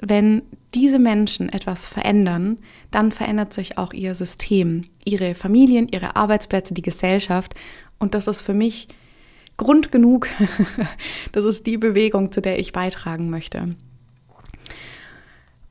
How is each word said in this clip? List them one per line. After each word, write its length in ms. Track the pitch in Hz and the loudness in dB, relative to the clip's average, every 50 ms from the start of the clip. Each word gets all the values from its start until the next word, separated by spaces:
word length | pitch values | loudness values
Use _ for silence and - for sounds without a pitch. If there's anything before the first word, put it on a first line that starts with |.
wenn 420 | - 202 214 208 208 214 214 220 - - - - _ _ - | 0 2 4 6 6 6 4 4 0 -4 -16 -20 _ _ 0
diese 260 | 247 262 277 269 269 | 2 4 4 6 6
Menschen 480 | 247 233 214 208 214 202 - - 180 180 | 4 4 4 2 2 0 0 -4 -4 -4
etwas 360 | - 196 - - 185 175 - | -4 -6 -6 -6 -6 -6 -8
verändern, 720 | - - 202 202 214 208 208 202 180 175 170 180 202 220 226 - - - - - - - | -8 -8 -4 0 2 4 4 4 4 2 0 -2 -2 -4 -6 -8 -18 -20 -20 -20 -4 -2
dann 180 | 214 214 220 | 0 0 0
verändert 420 | 214 - 220 - 214 208 208 208 - | 0 -2 -4 -4 -2 -2 -4 -4 -6
sich 260 | - 190 - - - | -8 -8 -8 -6 -8
auch 140 | 185 175 - | -8 -8 -8
ihr 220 | - 190 185 185 | -8 -8 -8 -6
System, 680 | 180 185 175 - - - - 208 190 180 170 165 165 175 - _ _ _ | -6 -6 -8 -6 -6 -4 0 2 2 2 2 0 -2 -6 -10 _ _ _
ihre 300 | 208 202 190 185 180 175 | -4 -4 -2 -2 -4 -4
Familien, 540 | 175 - - 208 240 269 254 247 233 226 233 | -4 -2 2 6 6 6 6 6 4 2 0
ihre 260 | - 185 175 - - | -2 -6 -6 -4 0
Arbeitsplätze, 580 | - 214 208 214 208 - - - 190 185 - 175 | 0 2 2 2 0 0 -2 -2 -2 -2 -2 -6
die 80 | 175 | -6
Gesellschaft. 720 | 170 - 165 - - 185 190 202 196 - 180 185 190 - - - - - - - - - - _ | -6 -4 -4 -2 0 0 0 0 0 0 -2 -2 -2 -6 -12 -18 -20 -20 -20 -20 -20 -20 -8 _
Und 160 | 226 202 - | -4 -2 -2
das 140 | 208 202 - | -2 -2 -2
ist 140 | 208 - - | -4 -6 -4
für 120 | - 202 | -2 0
mich 320 | 208 220 233 220 - - - - - _ _ _ _ _ _ _ _ _ - _ | 0 0 0 -2 -4 -12 -18 -20 -20 _ _ _ _ _ _ _ _ _ -20 _
Grund 340 | - 226 233 294 311 294 - | -4 2 4 4 4 4 4
genug, 380 | - 247 233 240 254 247 - - - - 208 180 - - 202 - - - | 4 4 6 6 6 4 2 -4 -2 0 0 0 2 0 -2 -2 0 -6
<laughs> 520 | 214 156 - - - - - - - - - | -6 -6 -6 -10 -12 -12 -12 -12 -14 -6 -4
das 120 | 208 208 | -2 0
ist 220 | 214 220 214 - | 0 -2 -2 -2
die 120 | 226 226 220 | -4 -4 0
Bewegung, 520 | 220 226 202 196 220 220 214 202 196 185 | 0 2 2 2 2 2 2 0 -2 0
zu 100 | - - | -2 -2
der 200 | 180 190 185 180 | -2 -2 -2 -4
ich 120 | 185 - - | -4 -6 -6
beitragen 560 | 180 180 185 - - - 170 165 160 170 170 | -4 -4 -4 -6 -6 -8 -8 -8 -6 -6 -6
möchte. 460 | 165 165 160 - - - - 175 170 - - - - - _ _ _ _ _ _ _ _ - - - - - - - - - - - - - - - - - _ _ _ _ _ _ _ - - | -6 -8 -8 -10 -10 -8 -8 -8 -8 -10 -14 -20 -20 -20 _ _ _ _ _ _ _ _ -20 -20 -20 -20 -20 -20 -20 -18 -20 -20 -20 -20 -20 -20 -20 -20 -20 _ _ _ _ _ _ _ -20 -2